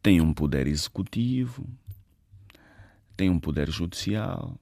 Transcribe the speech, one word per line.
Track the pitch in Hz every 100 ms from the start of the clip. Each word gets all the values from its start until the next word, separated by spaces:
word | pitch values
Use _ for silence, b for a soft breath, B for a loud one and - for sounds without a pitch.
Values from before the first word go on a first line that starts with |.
tem | 104 90
um | 80
poder | 76 76 67 67
executivo, | 73 - - 95 - 120 127 123 120 - 127 - - _ _ _ - - b b b b b b -
tem | 95
um | 85
poder | 78 73 71
judicial. | 80 85 - - 104 104 85 85 85